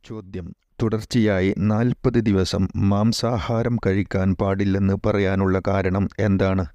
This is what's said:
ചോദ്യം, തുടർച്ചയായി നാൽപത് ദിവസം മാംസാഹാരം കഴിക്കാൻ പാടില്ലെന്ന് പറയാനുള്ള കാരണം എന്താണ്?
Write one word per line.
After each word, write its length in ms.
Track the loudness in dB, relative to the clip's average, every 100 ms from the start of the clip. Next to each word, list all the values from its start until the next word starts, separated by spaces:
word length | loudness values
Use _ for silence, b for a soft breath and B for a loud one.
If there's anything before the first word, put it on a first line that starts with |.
ചോദ്യം, 500 | -14 -14 -12 -12 -12 -16 _ _
തുടർച്ചയായി 720 | -2 -2 -2 2 2 2 0 0
നാൽപത് 600 | 0 2 0 0 0 0
ദിവസം 480 | 2 2 0 -2 -2 0
മാംസാഹാരം 1000 | 0 2 0 0 -2 -2 -2 -2 0 -2 0
കഴിക്കാൻ 480 | 0 -2 0 0
പാടില്ലെന്ന് 600 | 0 0 0 0 2 0 0 0
പറയാനുള്ള 560 | 0 0 2 0 0 0
കാരണം 420 | 0 0 0 -2 -2
എന്താണ്? 480 | 0 2 2 0 -4